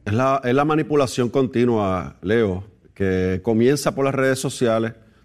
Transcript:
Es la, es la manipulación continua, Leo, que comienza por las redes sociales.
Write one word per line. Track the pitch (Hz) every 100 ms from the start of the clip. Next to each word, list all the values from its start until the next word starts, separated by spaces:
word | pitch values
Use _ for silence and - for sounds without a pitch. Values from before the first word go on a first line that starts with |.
| 98
Es |
la, | 110 135 135
es | 123 135
la | 151
manipulación | 156 147 147 127 - 120
continua, | 139 131 117 123 113 98 92 71 -
Leo, | 90 117 104 92 98 - _ -
que | 98 92 92 92
comienza | 117 110 123 147 156
por | 131 139
las | 135
redes | 135 131
sociales. | 139 - 120 110 113 - - _